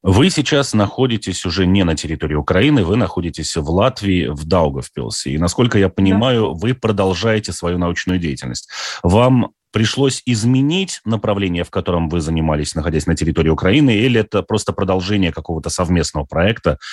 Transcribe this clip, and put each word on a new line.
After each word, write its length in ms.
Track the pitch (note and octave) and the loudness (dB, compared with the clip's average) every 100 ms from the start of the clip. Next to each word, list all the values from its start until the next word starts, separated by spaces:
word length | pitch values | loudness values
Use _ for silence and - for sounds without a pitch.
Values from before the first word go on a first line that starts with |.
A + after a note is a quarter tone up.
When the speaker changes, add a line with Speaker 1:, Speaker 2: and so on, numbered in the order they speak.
Speaker 1:
Вы 280 | F#2 F#2+ E3+ | 4 4 4
сейчас 440 | E3 C#3 C#3+ C#3 | 2 0 0 2
находитесь 720 | G#2+ G2 - C3 A2+ - F#2 F#2 | 0 0 0 0 0 -4 -4 -4
уже 180 | F2 | 0
не 200 | F2+ G2 | 2 4
на 100 | F2 | 2
территории 400 | D#2 D#2 D#2 - | 0 -4 -4 -2
Украины, 500 | D2 C#2+ E2+ C3+ C#3+ | -2 0 2 4 2
вы 120 | E2+ G#2+ | 2 0
находитесь 600 | G2 - E2+ D#2 D2+ - | 0 -2 -6 -6 -6 -4
в 140 | D2 | -2
Латвии, 560 | F2 B2 C3 G2+ F2+ B1 | 2 0 0 -2 0 -2
в 180 | D2 | -6
Даугавпилсе. 840 | D#2 F2+ D#2 C2+ B1+ - A#1 - - | 0 2 2 -2 -8 -8 -8 -6 -4
И, 80 | D2 | -2
насколько 400 | F2 - B2 G#2 | -2 2 2 4
я 80 | F#2+ | 2
Speaker 2:
Да. 80 | |
Speaker 1:
понимаю, 600 | - F#2+ F#2+ B2 A#2+ G#2+ | 2 2 4 2 2 0
вы 200 | E2+ G#2+ | -2 -4
продолжаете 800 | C3 A2 G2+ G2 F2 A2+ A2 G2 | -2 -2 0 0 0 0 0 -2
свою 260 | F#2 F2 F2 | -6 -4 -2
научную 400 | F2 F2 - F#2 | -2 -4 -2 -2
деятельность. 500 | E2+ C2+ B1+ A#1+ - - - - | -2 -6 -8 -10 -12 -12 -10 -4
Вам 480 | F2+ G2 B2+ B2+ - _ _ | 2 4 6 4 2 _ _
пришлось 500 | G#2+ A2 - C#3 B2+ - | -2 -2 2 0 0 -2
изменить 760 | A2+ A#2 C3 C#3 F3+ F#3+ - | 0 2 2 2 0 -2 -6
направление, 580 | G#2 A2 G#2 G2+ G2 F2 | -4 -4 -2 -2 -2 -2
в 80 | E2+ | -4
котором 380 | G2 F2 F2 D#2+ | -4 -2 -2 0
вы 120 | E2+ | -2
занимались, 540 | D#2 D#2+ D#2+ D2+ D2 | -2 -2 0 -2 -2
находясь 320 | E2 D#2 D2+ D#2+ | -4 -2 -2 -2
на 80 | |
территории 340 | D#2+ D#2+ E2 D#2+ | -2 0 0 0
Украины, 440 | D#2 F2+ B2+ C#3+ | 2 2 4 4
или 260 | G#2 B2+ A#2 | 4 2 2
это 220 | G#2 G#2 | 0 -2
просто 300 | - G#2+ - | -2 -2 -2
продолжение 600 | F#2 F#2+ F#2 F2+ G#2 F2+ | -4 0 0 0 0 0
какого-то 380 | D#2+ D2+ D#2+ D2+ | -2 -6 -6 -6
совместного 540 | - F2 F2 D#2 D2 C#2 | -6 0 0 0 -4 -4
проекта, 520 | D#2 F#2 - - D2 - | 0 0 0 -2 -2 -8